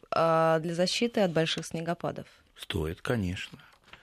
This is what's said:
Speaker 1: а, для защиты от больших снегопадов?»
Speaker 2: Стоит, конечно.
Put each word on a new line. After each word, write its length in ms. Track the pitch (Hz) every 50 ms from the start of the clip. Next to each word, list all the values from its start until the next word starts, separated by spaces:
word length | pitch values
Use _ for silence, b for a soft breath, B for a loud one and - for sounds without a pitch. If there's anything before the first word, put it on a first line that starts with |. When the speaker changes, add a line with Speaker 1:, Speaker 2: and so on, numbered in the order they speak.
| - _
Speaker 1:
а, 480 | - - 165 165 160 160 160 160 160 165
для 140 | 156 175 170
защиты 480 | 170 180 185 - - 240 233 - 233
от 100 | 196 180
больших 360 | 151 160 165 160 - 170 160
снегопадов?» 580 | - - 165 165 165 175 - - 147 - - - - - _ _ _ _
Speaker 2:
Стоит, 440 | - - - - 87 76 80 87 - -
конечно. 560 | - 123 113 95 87 92 - - - - - - - - _ B B B B